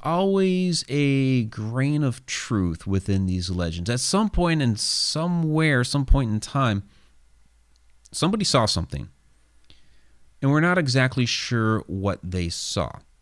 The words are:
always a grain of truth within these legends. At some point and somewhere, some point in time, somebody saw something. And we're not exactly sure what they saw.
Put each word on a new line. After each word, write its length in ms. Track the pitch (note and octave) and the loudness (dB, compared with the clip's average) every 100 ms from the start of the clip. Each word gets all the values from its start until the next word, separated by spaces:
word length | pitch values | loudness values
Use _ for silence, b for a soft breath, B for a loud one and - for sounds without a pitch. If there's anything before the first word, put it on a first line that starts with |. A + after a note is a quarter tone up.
always 800 | D3+ E3+ G3 G3 F#3+ F#3 F3+ E3 - | -4 0 2 2 2 2 0 -2 -2
a 560 | C#3+ C#3+ C3+ C3 C3 | 0 2 2 2 2
grain 600 | A2 - A2 A#2+ C#3 D3 | 0 -4 -4 -2 0 0
of 200 | C#3+ - - | 0 -4 -8
truth 600 | - - A2 F2+ E2 - | -8 -2 0 0 -2 -2
within 400 | F#2+ G2 G2 F#2 | -2 0 0 0
these 240 | F#2 F2+ | -2 -2
legends. 400 | F2+ F2 E2 F2+ | -2 -4 -4 -4
At 100 | B2 | -2
some 300 | - G3 G#3+ | 0 0 0
point 320 | - F3 D#3+ | 0 0 2
and 160 | B2 G#2 | 2 0
somewhere, 1040 | - - - D#3 E3+ F3 D#3+ D#3 D#3+ C3 | -2 -2 -2 -2 -2 0 0 2 2 2
some 240 | B2 C#3+ C3+ | 2 0 4
point 240 | C3+ A#2+ | 4 2
in 80 | G#2+ | -2
time, 460 | - C#3 B2+ G2+ G2 b b b b - - _ _ _ _ - - | -2 -2 0 0 -4 b b b b -20 -20 _ _ _ _ -20 -16
somebody 320 | - D#3+ G#3+ | -2 0 0
saw 220 | G3 C#3 A2 | 2 2 2
something. 420 | - D#2+ C#2+ A1+ - _ _ _ _ - b b b b b b - | 0 -4 -6 -10 -16 _ _ _ _ -20 b b b b b b -4
And 100 | C3+ | 2
we're 100 | D3 | 4
not 180 | E3+ F3+ | 4 2
exactly 480 | C#3+ C3 B2+ C3 A#2+ | 2 2 2 2 0
sure 540 | - - A#2+ A2 A2 - | -2 -2 0 2 0 -2
what 320 | F#2+ G2 - | -4 -2 -4
they 260 | F2 F#2 E2+ | -4 -4 -4
saw. 420 | - - - C#2 - - _ | -6 -6 -4 -4 -8 -20 _